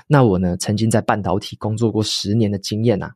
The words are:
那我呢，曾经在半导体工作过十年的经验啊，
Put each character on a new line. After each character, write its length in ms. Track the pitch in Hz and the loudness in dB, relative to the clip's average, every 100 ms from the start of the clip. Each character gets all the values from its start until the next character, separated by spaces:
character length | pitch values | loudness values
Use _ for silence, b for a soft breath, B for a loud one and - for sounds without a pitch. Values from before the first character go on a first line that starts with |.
| B | B
那 180 | 147 | 4
我 140 | 120 90 | 4 4
呢， 180 | 90 90 | 0 -2
曾 200 | - 104 | -2 0
经 100 | 113 | 2
在 140 | 113 | 0
半 180 | - 107 | 2 -2
导 200 | 95 95 | 0 -4
体 160 | - - | -4 -8
工 200 | 107 110 | -6 -2
作 160 | 113 | 0
过 120 | 104 | 0
十 320 | 104 - 98 110 | -2 -4 -2 0
年 160 | 104 | 0
的 80 | 101 | -2
经 260 | - 107 117 | -6 -2 0
验 160 | 95 | 0
啊， 100 | 78 | -4